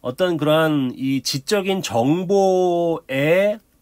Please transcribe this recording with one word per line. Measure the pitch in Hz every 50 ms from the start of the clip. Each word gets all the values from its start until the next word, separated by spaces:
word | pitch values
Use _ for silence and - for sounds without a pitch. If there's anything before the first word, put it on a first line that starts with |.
어떤 | - 123 127 - 185 180 170
그러한 | 151 151 151 151 160 160 156 151 143 131 127 -
이 | - 135 135 139 131 -
지적인 | - - 135 - - 214 202 185 196 190 190 -
정보에 | - 113 113 117 139 156 180 190 170 202 196 190 190 185 185 185 180 175 170 170 170 160 - - - 135 135 143 156 170 190 202 208 214 220 - _ _ _